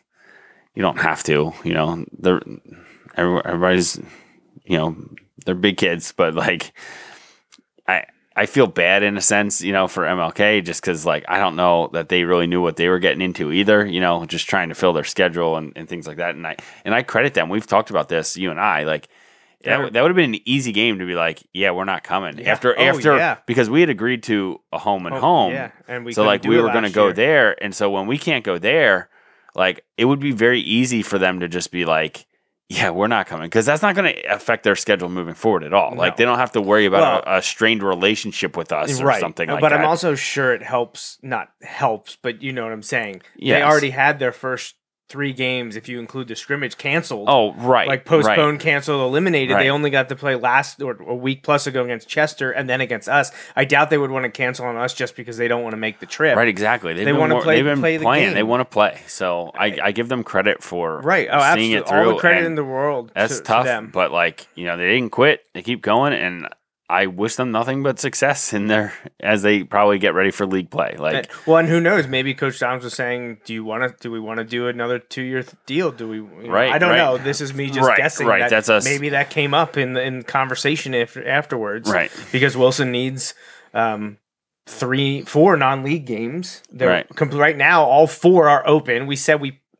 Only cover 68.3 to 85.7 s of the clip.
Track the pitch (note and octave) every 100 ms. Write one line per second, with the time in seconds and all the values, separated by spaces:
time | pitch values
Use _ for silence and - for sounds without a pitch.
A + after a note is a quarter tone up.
68.3 | C#3 - G#2+ G#2 G#2+ G#2 - - _ G2+
69.3 | G#2+ G2+ G#2 F2+ G2+ G#2 G2+ G2 E2+ F#2+
70.3 | - G2 F#2+ F2 - C2+ - D2+ B2+ -
71.3 | - - D#3+ E3 E3+ E3+ G3 C3+ C3 C3+
72.3 | C3+ C#3 B2+ B2 B2+ A#2+ - B2 B2 A#2+
73.3 | A2 - A2+ A2 A2+ B2+ A2+ A#2+ A2+ A2
74.3 | A2+ A2+ A#2+ B2 B2 A#2+ B2 - - B2+
75.3 | C3 B2 - - C#3+ F3 A#2+ A2+ G#2+ G#2
76.3 | F#2 A#2 F#2+ B2+ D3+ F3+ - D3+ B2+ C3+
77.3 | C#3+ C#3 C3+ C#3 C3+ C3 G2+ C3 - B2
78.3 | G2 A#2+ A2 G#2+ G#2+ C3 C#3+ D3 C#3 C#3+
79.3 | D#3 C#3+ D3 D#3 D3 B2+ B2+ C3 C3 A#2+
80.3 | C#3 C3 B2+ C#3 D#3 C#3 B2 A#2 - B2+
81.3 | C#3 D3 B2+ G#2 G#2+ A2 F#2 - - -
82.3 | C3 C#3 B2 C3 C3 C3 B2 C3 C3+ -
83.3 | - - - _ A2+ A2+ G#2+ G#2+ G#2 _
84.3 | _ _ _ - - B2+ C3 C#3 C#3 -
85.3 | D3+ F#3 E3 C3+